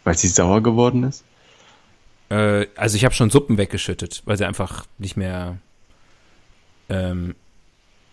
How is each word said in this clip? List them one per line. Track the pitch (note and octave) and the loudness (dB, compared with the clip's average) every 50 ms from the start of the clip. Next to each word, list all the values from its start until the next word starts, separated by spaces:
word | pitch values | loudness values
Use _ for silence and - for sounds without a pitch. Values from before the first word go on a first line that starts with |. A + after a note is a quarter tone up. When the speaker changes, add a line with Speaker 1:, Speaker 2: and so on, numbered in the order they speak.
| - | -2
Speaker 1:
weil | - E2+ | 0 0
sie | - G#2 | 2 0
sauer | F#2 F2 - F2 F2+ G2 A2 A2+ | 2 2 4 4 4 4 4 4
geworden | A#2+ A2 A#2 A#2+ B2 B2 B2 B2 | 2 4 4 2 4 2 2 -2
ist? | C3+ C#3 - _ _ _ _ _ _ _ _ _ - _ _ _ _ _ _ _ _ _ _ _ - | -2 -4 -8 _ _ _ _ _ _ _ _ _ -20 _ _ _ _ _ _ _ _ _ _ _ -4
Speaker 2:
Äh, | G#2 G#2+ G#2+ G#2 G#2 G#2 G#2 - - | -2 0 2 2 2 0 0 -2 -4
also | - G#2 A2 G#2 | -4 -2 0 0
ich | G2+ C3 | 2 2
habe | B2+ - | 2 2
schon | - C#3 G#2+ | 2 2 6
Suppen | - D3 C#3+ - A2+ G2+ | 4 4 4 4 0 0
weggeschüttet, | G2 - - F#2+ - - F#2+ - G2+ E2+ - - - | 0 -2 -4 -8 -6 -6 -6 -8 -8 -12 -12 -12 -6
weil | - G#2 | -4 -2
sie | F#2+ G2+ | -2 -2
einfach | F2 - - F#2+ - - - - - - | -4 -4 -6 -6 -8 -8 -14 -18 -18 -16
nicht | - G2 F#2+ - | -12 -10 -8 -6
mehr, | G#2 F#2+ F#2 F#2 F2+ F2+ F2+ F#2 F#2+ _ _ _ _ _ _ _ _ _ _ _ _ _ _ _ _ _ _ - _ _ _ _ _ _ - | -6 -6 -4 -6 -6 -8 -8 -10 -12 _ _ _ _ _ _ _ _ _ _ _ _ _ _ _ _ _ _ -20 _ _ _ _ _ _ -6
ähm, | F#2+ F#2+ F#2 F2+ F2+ F2+ F2 F2+ - _ _ _ _ _ _ _ _ _ _ _ _ _ _ _ | -4 -2 -2 -2 -4 -4 -6 -6 -8 _ _ _ _ _ _ _ _ _ _ _ _ _ _ _